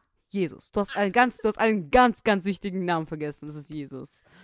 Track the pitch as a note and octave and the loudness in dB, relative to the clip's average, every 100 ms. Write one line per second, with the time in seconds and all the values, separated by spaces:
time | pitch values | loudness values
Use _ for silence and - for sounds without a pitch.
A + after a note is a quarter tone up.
0 | _ _ _ G3 E3+ - - - G3 B3+ | _ _ _ -4 -4 -4 -6 -4 -2 0
1 | G3+ A3+ B3 - A3 G#3+ A3+ G#3+ D3+ B3 | 0 4 2 2 -2 2 2 2 2 6
2 | B3 F#3+ - G3+ F3+ F#3+ G3+ F#3 F3 E3+ | 6 4 0 0 0 -4 -4 -4 -2 -2
3 | D#3+ D#3 D3+ D3 D3 D3+ C#3+ D3+ C#3 C3 | -4 -6 -8 -8 -12 -14 -12 -12 -10 -12
4 | C#3 - _ - | -14 -20 _ -20